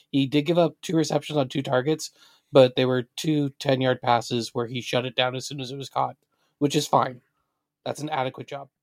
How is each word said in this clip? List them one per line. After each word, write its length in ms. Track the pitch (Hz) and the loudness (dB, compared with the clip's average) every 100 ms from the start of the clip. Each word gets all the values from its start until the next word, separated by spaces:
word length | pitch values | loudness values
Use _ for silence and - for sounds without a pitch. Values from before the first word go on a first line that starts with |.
| _ | _
He 180 | 139 135 | -2 0
did 200 | 147 147 | 0 2
give 100 | 170 | 2
up 180 | 160 - | 2 0
two 160 | - 165 | -4 -2
receptions 400 | 147 151 - 151 | 0 -2 -2 -2
on 120 | 131 | -2
two 120 | 143 | -4
targets, 500 | 135 127 135 151 - - _ _ _ | 0 0 0 -2 -6 -16 _ _ _
but 240 | 143 127 135 | 6 6 6
they 100 | 127 | 2
were 180 | 127 120 - | 0 -2 -4
two 360 | 160 151 139 - | 0 0 -2 -2
ten-yard 420 | 139 131 127 127 | 0 2 2 0
passes 520 | 127 120 - 120 113 | 2 0 0 -4 -4
where 140 | 127 117 | -6 -6
he 140 | 123 | -8
shut 240 | - 127 127 | -4 -4 -2
it 100 | 131 | -2
down 200 | 127 127 | -2 -4
as 120 | - | -10
soon 140 | 143 | -10
as 100 | 123 | -10
it 60 | 139 | -10
was 120 | 131 | -6
caught, 280 | 131 131 - _ _ _ _ | -4 -4 -6 _ _ _ _
which 160 | 143 147 | 0 0
is 100 | 139 | 2
fine. 360 | 135 131 127 _ _ _ _ _ _ | 2 0 -6 _ _ _ _ _ _
That's 180 | 127 123 | -10 -8
an 80 | 151 | -6
adequate 380 | 147 131 131 123 | -4 -4 -8 -14
job. 220 | 139 135 _ | -14 -16 _